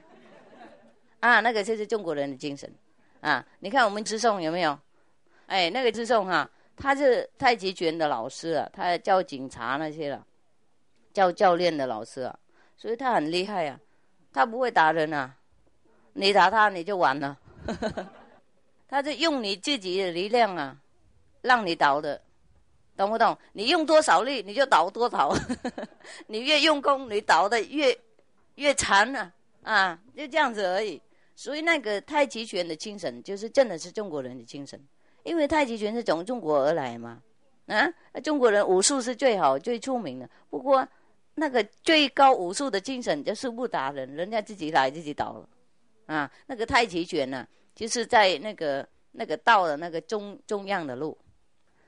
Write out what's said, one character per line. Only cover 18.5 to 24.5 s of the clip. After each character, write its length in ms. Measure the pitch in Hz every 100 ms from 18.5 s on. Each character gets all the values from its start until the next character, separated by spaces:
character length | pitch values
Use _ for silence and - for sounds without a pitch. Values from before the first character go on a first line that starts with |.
| _ _ _ _
他 140 | 269
是 140 | 277 247
用 260 | 330 277
你 140 | 208 196
自 220 | 294 285
己 240 | 185 180
的 100 | 190
力 160 | 170 202
量 260 | 240 220
啊， 220 | 180 139 139 _ _ _ _ _ _
让 260 | 233 247 196
你 80 |
倒 260 | 165 151 139
的， 200 | 151 139 _ _ _ _ _ _ _
懂 140 | - 196
不 80 | 226
懂？ 200 | 214 156 -
你 160 | - 226
用 180 | 339 302
多 160 | 311
少 200 | 311 170
力 200 | 233 277
你 100 | 190